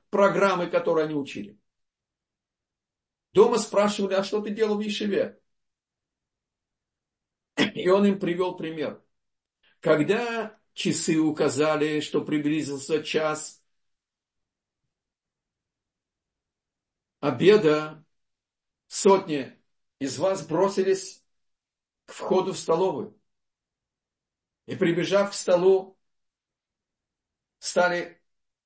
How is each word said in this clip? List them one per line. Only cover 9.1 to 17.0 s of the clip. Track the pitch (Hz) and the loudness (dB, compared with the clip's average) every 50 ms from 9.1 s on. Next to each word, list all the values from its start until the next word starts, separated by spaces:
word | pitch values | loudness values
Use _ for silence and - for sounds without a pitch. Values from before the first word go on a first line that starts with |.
| _ _ _ _ _ _ _ _ _ _ _ _ _ _ | _ _ _ _ _ _ _ _ _ _ _ _ _ _
Когда | - 160 156 151 147 160 208 233 240 233 233 226 208 214 - _ _ _ _ | 2 2 2 2 4 0 0 0 0 -4 -4 -6 -8 -8 -12 _ _ _ _
часы | - - 175 151 - - - 160 156 | -6 -4 -2 -2 -2 0 0 0 2
указали, | 156 156 151 - 156 139 123 135 151 156 151 147 147 156 151 151 | 2 0 0 0 0 0 0 0 0 0 2 0 0 0 -2 -4
что | 147 - - 147 151 | -4 -2 -4 -4 -2
приблизился | 151 151 151 143 147 156 156 131 135 143 135 - - 160 151 151 | -2 -4 -2 -2 0 -2 -2 -4 -6 -8 -10 -6 -4 -4 -4 -2
час | - - 151 156 151 151 151 - - - _ _ _ _ _ _ _ _ _ _ _ _ _ _ _ _ _ _ _ _ _ _ _ _ _ _ _ _ _ _ _ _ _ _ _ _ _ _ _ _ _ _ _ _ _ _ _ _ _ _ _ _ _ _ _ _ _ _ _ _ _ _ _ _ _ _ _ _ _ | -2 -4 -2 -2 -2 -4 -4 -8 -14 -16 _ _ _ _ _ _ _ _ _ _ _ _ _ _ _ _ _ _ _ _ _ _ _ _ _ _ _ _ _ _ _ _ _ _ _ _ _ _ _ _ _ _ _ _ _ _ _ _ _ _ _ _ _ _ _ _ _ _ _ _ _ _ _ _ _ _ _ _ _